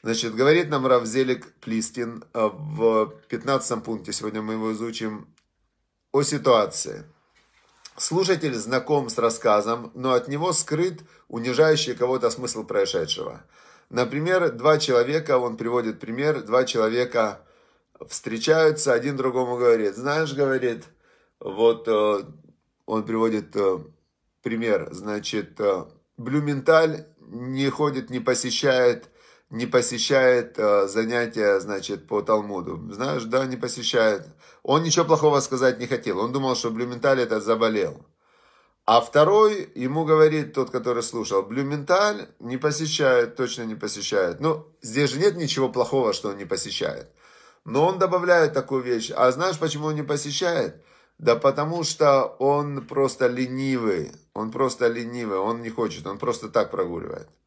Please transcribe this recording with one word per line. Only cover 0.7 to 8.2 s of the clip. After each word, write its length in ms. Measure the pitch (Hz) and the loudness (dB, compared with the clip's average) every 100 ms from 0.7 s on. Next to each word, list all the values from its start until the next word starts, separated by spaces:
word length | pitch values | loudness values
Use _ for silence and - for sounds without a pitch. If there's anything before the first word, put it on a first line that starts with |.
нам 160 | 147 131 | -2 4
Рав 180 | 127 | 2
Зелик 480 | 113 123 127 123 - _ | 2 -2 0 -2 -6 _
Плистин, 640 | - 110 107 - 117 113 - | -6 -4 -4 -6 -8 -10 -10
э, 160 | 117 110 | -2 -2
в 600 | 95 101 107 113 110 107 - _ | -2 -10 0 2 4 0 -4 _
пятнадцатом 540 | 113 120 135 - 117 | -8 -2 -2 0 -6
пункте, 320 | 113 110 92 | -6 -8 -6
сегодня 260 | 101 110 107 | -8 -6 -6
мы 140 | 107 | -6
его 180 | 110 110 | -4 -4
изучим, 560 | 107 117 110 110 107 - _ _ _ _ _ _ _ _ | -4 -6 -6 -8 -8 -16 _ _ _ _ _ _ _ _
о 100 | 139 | 0
ситуации. 800 | 139 147 135 117 104 - - - - _ _ _ _ _ _ _ - - | 2 0 4 4 4 -2 -8 -10 -16 _ _ _ _ _ _ _ -20 -6
Слушатель 560 | - 170 | -2 0